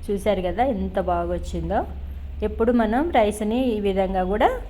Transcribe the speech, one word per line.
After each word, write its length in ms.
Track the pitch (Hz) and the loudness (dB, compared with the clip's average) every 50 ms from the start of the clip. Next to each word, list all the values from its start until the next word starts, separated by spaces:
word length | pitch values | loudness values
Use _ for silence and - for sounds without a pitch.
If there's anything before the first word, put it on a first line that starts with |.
| - | -4
చూసారు 360 | - 202 196 180 220 202 190 180 180 | -4 -4 0 2 0 0 2 0 -2
కదా 140 | 175 190 247 277 247 | 0 2 0 0 2
ఎంత 240 | 190 190 180 - 202 185 185 | -2 -2 -2 -2 -2 0 0
బాగా 180 | 175 170 170 175 175 170 | 0 0 0 -2 -2 -4
వచ్చిందో. 420 | - - - 170 160 165 190 240 349 - - - - - - - - - - - 208 208 | -4 -4 -4 -4 -2 0 0 -2 -2 -2 -6 -10 -8 -8 -8 -10 -10 -10 -6 -4 -4 -4
ఎప్పుడు 240 | 208 - 226 226 240 240 | 0 0 2 2 4 4
మనం 220 | 226 208 220 254 302 349 339 247 | 2 2 2 2 0 2 4 4
రైస్ని 420 | 214 208 208 - 220 208 220 247 262 247 220 | 4 4 2 -2 -2 0 0 0 2 0 0
ఈ 20 | 208 202 202 | 2 0 0
విధంగా 340 | 190 190 190 185 190 190 185 180 | 2 2 0 2 2 0 0 0
కూడా 180 | 196 220 269 427 508 480 - - | 2 4 4 2 2 0 -6 -10